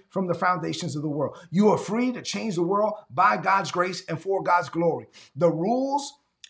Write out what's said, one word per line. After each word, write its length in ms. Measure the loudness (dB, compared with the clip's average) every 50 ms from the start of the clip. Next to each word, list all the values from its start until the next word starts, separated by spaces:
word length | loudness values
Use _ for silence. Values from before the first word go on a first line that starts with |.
| _ _
from 180 | -4 -4 -2
the 80 | -2 0
foundations 600 | 0 2 0 2 0 -2 -4 -4 -4 -6 -6 -4
of 60 | -4
the 80 | -4 -4
world. 280 | -2 -2 -2 -4 -4 -12 -14 -2
You 200 | 2 4 6 6
are 80 | 6
free 340 | 4 0 -2 -2 0 0 -2
to 100 | -2 -4
change 340 | -8 -6 -6 -6 -4 -4 -2
the 80 | 0 0
world 300 | 2 2 2 0 0 -2 -6 -14 _
by 280 | 0 2 4 4 2
God's 340 | 2 2 2 2 2 0 -2
grace 340 | -2 -2 -2 -2 -4 -8 -6
and 140 | -6 -8 -6
for 220 | -2 -2 -2 -2 2
God's 260 | 2 2 2 2 -2
glory. 380 | -2 0 0 2 0 -2 -6 -14 _ -20 -20 _ _
The 140 | 2 2 2
rules 640 | 2 2 0 0 0 0 0 0 -2 -2 -4 -6 -14 _ _ _ _ _ -20